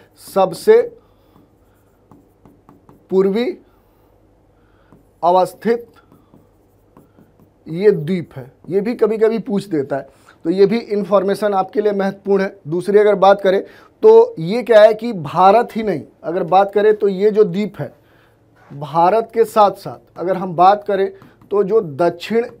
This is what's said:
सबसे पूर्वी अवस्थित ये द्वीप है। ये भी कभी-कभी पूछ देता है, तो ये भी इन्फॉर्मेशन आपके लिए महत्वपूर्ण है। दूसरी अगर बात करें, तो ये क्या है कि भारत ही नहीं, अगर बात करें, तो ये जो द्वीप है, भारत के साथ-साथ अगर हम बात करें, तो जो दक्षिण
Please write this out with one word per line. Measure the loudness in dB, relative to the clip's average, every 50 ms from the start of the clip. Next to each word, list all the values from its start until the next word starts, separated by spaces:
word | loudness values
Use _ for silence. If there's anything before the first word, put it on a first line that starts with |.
| _ _ _ _ -20 -6 -2
सबसे | -2 -2 -2 -2 -2 2 4 4 4 4 0 -6 -18 _ _ _ _ _ _ _ _ _ _ _ _ _ _ _ _ _ _ _ _ _ _ -20 _ _ _ _ _ _ -20 _ _ _ _ _ _ _ _ -20 _ _ _
पूर्वी | -2 0 0 0 -2 -2 -4 -6 -8 -10 _ _ _ _ _ _ _ _ _ _ _ _ _ _ _ _ _ _ _ _ _ _ _ _ _ _ _ _ _ _ _ _ -2
अवस्थित | 0 0 0 0 -2 -6 -8 -6 -4 -4 -4 -6 -12 _ _ _ _ _ _ _ _ _ _ _ _ _ _ _ _ _ _ _ _ _ -20 _ _ _ _ _ _ _ _ _ _ _ _ _ -14
ये | -8 0 2 2
द्वीप | 2 2 -2 -4 -6 -6 -6 -10 -14
है। | -18 -18 -18 _ _ -12 -6
ये | -6 -4
भी | -4 -4 -2
कभी-कभी | -2 -2 -2 0 0 0 0 0 -4
पूछ | -6 -6 -6 -6 -6
देता | -4 -6 -6 -4 -4 -6
है, | -8 -8 -12 _ _ _ _ _ _ _
तो | -6
ये | 0 2 2
भी | 2 2 -2
इन्फॉर्मेशन | -4 -6 -6 -6 -4 0 0 0 0 -2 -4 -4 -4 -2 -2
आपके | -2 -4 -4 -4 -4
लिए | -2 -2
महत्वपूर्ण | -2 -2 -4 -4 -6 -8 _ -2 -2 -2 -2
है। | -4 -8 -12 _ -8
दूसरी | -8 -6 -4 0 2 2
अगर | 2 2 2
बात | 4 4 4 4 4
करें, | 2 0 -2 -2 -4 -8 -14 -20 -20 _ _ _
तो | 4 6 6 6 6 4 0 -8
ये | -8 -6 -6 -6 -2
क्या | 2 6 6
है | 6 6 4
कि | 0 -4 -8 -8
भारत | -8 -10 -6 0 2 4 4 6 4 2 0 -4
ही | -6 -4
नहीं, | -4 -6 -6 -8 -12 _ _ -10
अगर | -8 -6 -6 -4
बात | 0 2 2 2 2 0
करें, | 0 2 2 2
तो | 2 0 -2
ये | -2 0 0 0
जो | 2 2 2
द्वीप | 0 0 -4 -6 -6 -8 -10
है, | -12 -14 -14 _ _ _ _ _ _ _ _ _ _ _ _ _ _ _ -18
भारत | -16 -14 -6 -2 0 2 2 2 0 -2 -4 -2
के | -2 -2
साथ-साथ | 0 2 2 2 2 2 -4 -10 -16 -16 -16 _ _ _ -10
अगर | -6 -6 -6 -6
हम | -6 -8 0
बात | 2 4 4 4 2 -2
करें, | -4 -4 -2 -4 -4 -6 -12 -20 -20 _ _ _ _
तो | -4 -2 -2
जो | 0 0 -2
दक्षिण | -2 -2 -4 -2 -2 -2 -2 -4 -8 -4 -4 -4 -4 -4 -4 0